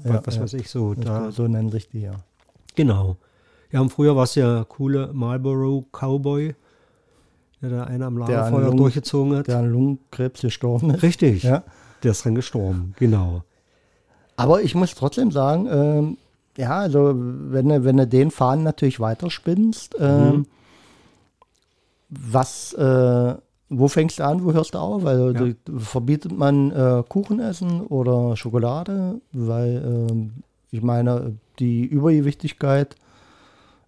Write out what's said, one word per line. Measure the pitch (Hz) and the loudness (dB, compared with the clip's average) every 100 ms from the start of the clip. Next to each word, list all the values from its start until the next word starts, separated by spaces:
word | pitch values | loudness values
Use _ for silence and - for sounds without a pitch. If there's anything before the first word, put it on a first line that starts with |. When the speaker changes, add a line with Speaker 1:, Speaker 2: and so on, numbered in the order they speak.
Speaker 1:
wa-, | 123 | -2
Speaker 2:
ja, | 110 - | -2 0
Speaker 1:
was | 113 | -4
Speaker 2:
ja. | |
Speaker 1:
weiß | 117 | -4
ich | 131 - | -6 -8
so. | 123 104 | -4 -2
Speaker 2:
Ich | 101 | -2
Speaker 1:
Da | 113 110 | -4 -4
Speaker 2:
glaub, | 110 | -4
so | 104 117 | -2 0
nennen | 110 110 | 0 -2
sich | 107 - | -4 -6
die, | 107 | -8
ja. | 104 95 - _ _ _ - - | -8 -10 -14 _ _ _ -8 0
Speaker 1:
Genau. | 143 98 95 90 _ _ _ _ _ | 2 2 0 -4 _ _ _ _ _
Ja, | 135 | 0
und | 131 | 0
früher | - 147 139 | 2 4 4
war's | 123 147 | 2 2
ja | 123 117 | 2 2
coole | 113 - 135 139 135 | -2 -4 -2 -2 -2
Marlboro | 135 120 127 135 135 135 135 131 | -4 -4 -2 -2 -2 0 -2 -4
Cowboy, | - 135 139 139 143 151 139 _ _ _ _ _ _ _ _ _ _ | -8 -4 -2 -2 -2 -4 -8 _ _ _ _ _ _ _ _ _ _
der | 131 | -6
da | 123 123 | -6 -6
einer | 127 131 | -6 -6
am | 120 | -4
Speaker 2:
Der | 120 | -2
an | 117 | 0
Speaker 1:
Lagerfeuer | 113 139 131 | 2 2 4
Speaker 2:
Lungen-, | 127 | 4
Speaker 1:
durchgezogen | 135 147 - 143 139 143 | 4 2 -2 0 0 0
hat. | 143 | 0
Speaker 2:
der | 120 | 0
an | 120 | 0
Lungenkrebs | 120 135 135 _ - 127 - | 2 0 -2 _ -6 -6 -4
gestorben | 120 - 120 117 156 | -6 -2 -2 0 0
ist. | 156 | 2
Speaker 1:
Richtig. | 165 - 143 98 | 2 4 2 4
Speaker 2:
Ja. | 123 139 - - - - | 2 0 -2 -18 -20 -4
Speaker 1:
Der | 123 | -2
ist | 104 | 0
dran | 120 113 | 0 -2
gestorben, | 127 117 95 92 90 - | -2 -4 -2 -4 -6 0
genau. | 120 107 90 87 - _ _ _ _ _ _ _ _ - | 2 4 0 -4 -8 _ _ _ _ _ _ _ _ -2
Speaker 2:
Aber | 123 185 | 4 4
ich | 190 175 | 4 0
muss | 180 | 0
trotzdem | - 135 - 240 | 0 -4 0 0
sagen, | 139 135 165 240 | 2 0 0 0
ähm, | 147 147 151 151 - _ _ _ - | 2 2 2 0 -4 _ _ _ -8
ja, | 123 170 | -4 -2
also | 196 143 143 131 | 0 4 4 2
wenn | 123 131 143 131 135 | -4 -8 -4 0 2
du, | 147 | 2
wenn | 127 131 | 4 4
du | 123 | 4
den | 127 156 | 4 2
Faden | - 127 143 | 2 0 2
natürlich | 156 - 139 123 | 0 0 -2 0
weiterspinnst, | 113 113 175 - - 180 220 220 - - | -2 -4 -6 -6 -2 0 0 -2 -8 -2
ähm, | 143 143 120 | 2 4 4
Speaker 1:
Mhm. | 147 139 _ _ _ _ _ _ _ _ _ _ _ _ _ _ _ _ | 4 0 _ _ _ _ _ _ _ _ _ _ _ _ _ _ _ _
Speaker 2:
was, | 139 123 127 - - - | -16 -2 0 0 -6 -12
äh, | - 135 131 123 123 123 - _ _ _ | -2 2 4 4 4 0 -2 _ _ _
wo | 131 139 | 0 2
fängst | 165 160 - | 2 0 0
du | 143 | -2
an, | 175 180 | 0 0
wo | |
hörst | 160 156 - | 0 -2 -4
du | |
auf? | 175 208 160 | -6 -2 0
Also | 127 127 | 2 2
Speaker 1:
Ja. | 120 | 0
Speaker 2:
die, | 123 117 - 139 | -2 -4 -10 -10
verbietet | 110 127 120 147 165 - | -6 -4 -2 -2 -4 -2
man, | 139 143 139 | 2 2 2
äh, | 143 127 123 120 | 2 2 2 0
Kuchen | 196 202 214 | -4 -2 -2
essen | 226 170 180 170 | -4 -4 -4 -4
oder | 208 135 127 123 120 110 | -4 -2 0 0 0 -2
Schokolade? | 120 117 117 147 175 196 185 233 - | -4 -2 -2 -2 -6 -4 -4 -6 -10
Weil, | 131 113 117 120 123 123 120 113 | -6 -4 -2 -2 -2 -2 -2 -2
ähm, | 113 110 117 - _ _ | -2 -4 -10 -20 _ _
ich | 113 | -4
meine, | 120 120 120 123 123 110 _ - | -2 0 0 0 -4 -10 _ -4
die | 123 117 123 | -2 0 0
Übergewichtigkeit | 147 156 156 143 - 160 - 139 139 143 - _ _ _ _ _ _ _ _ | 2 4 4 2 -2 -6 -4 0 0 0 -6 _ _ _ _ _ _ _ _